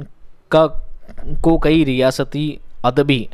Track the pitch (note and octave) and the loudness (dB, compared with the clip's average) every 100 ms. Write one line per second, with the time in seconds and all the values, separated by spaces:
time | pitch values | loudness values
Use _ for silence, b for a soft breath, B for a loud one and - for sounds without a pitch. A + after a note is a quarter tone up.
0 | D3 - - - _ D#3 D#3 - - - | -16 -18 -20 -20 _ 2 4 0 -4 -10
1 | - - - D3+ E3 D#3+ D3 D#3+ C#3 B2+ | -10 -6 -2 2 2 4 4 4 2 2
2 | C3 B2+ C3+ C#3+ D3+ - - - B2 C3+ | 0 0 -4 -4 -6 -8 -14 -4 0 2
3 | D3 C3 F#2+ | 2 0 -2